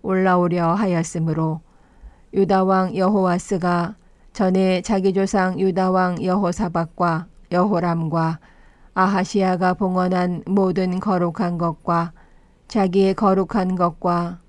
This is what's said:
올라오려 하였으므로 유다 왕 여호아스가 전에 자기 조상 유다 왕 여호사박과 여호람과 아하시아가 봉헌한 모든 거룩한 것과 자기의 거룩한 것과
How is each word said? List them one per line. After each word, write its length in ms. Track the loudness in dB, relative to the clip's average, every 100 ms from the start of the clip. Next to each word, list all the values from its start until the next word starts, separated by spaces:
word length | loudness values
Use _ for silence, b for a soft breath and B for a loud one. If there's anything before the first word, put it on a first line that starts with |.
올라오려 720 | -2 0 2 2 2 0 0
하였으므로 840 | 0 0 0 -2 -4 -2 0 -2 -4 b b b b b b b
유다 320 | 0 2 2
왕 320 | 4 2 0 0
여호아스가 1000 | 2 2 2 0 -2 -2 0 0 -2 -8 b b b
전에 480 | -2 0 2 2 0
자기 300 | 0 0 2
조상 480 | 0 0 0 0 0
유다 300 | 0 2 2
왕 340 | 2 0 -2
여호사박과 1000 | -2 0 0 -2 -4 -2 -4 -2 -2 -2 -6 -20 -4
여호람과 840 | 0 0 0 0 -2 -2 -2 -2 -4 b b b b b
아하시아가 800 | -2 0 0 0 0 0 2 0
봉헌한 680 | 0 -2 0 0 0 0 -4 -2
모든 540 | 0 2 0 -2 -2
거룩한 580 | -2 0 0 -2 -4 -2
것과 540 | -4 -4 -2 -2 -2 b b b b b _
자기의 460 | 0 2 2 2
거룩한 600 | 2 2 2 0 -2 -2
것과 640 | 0 -2 0 -2 -2 -4 -10